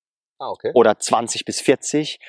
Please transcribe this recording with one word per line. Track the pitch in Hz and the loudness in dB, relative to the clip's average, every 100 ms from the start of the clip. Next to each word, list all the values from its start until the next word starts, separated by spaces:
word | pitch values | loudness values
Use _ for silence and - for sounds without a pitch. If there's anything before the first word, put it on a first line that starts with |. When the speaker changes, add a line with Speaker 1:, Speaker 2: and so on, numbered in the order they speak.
| _ _ _ _ | _ _ _ _
Speaker 1:
Ah, | 131 | -12
okay. | 92 113 | -8 0
Speaker 2:
Oder | 123 110 104 | 4 4 2
zwanzig | - 113 117 - | 0 -2 0 -6
bis | - - | -8 -4
vierzig | - 131 - 151 151 - | 0 0 0 -4 -4 -8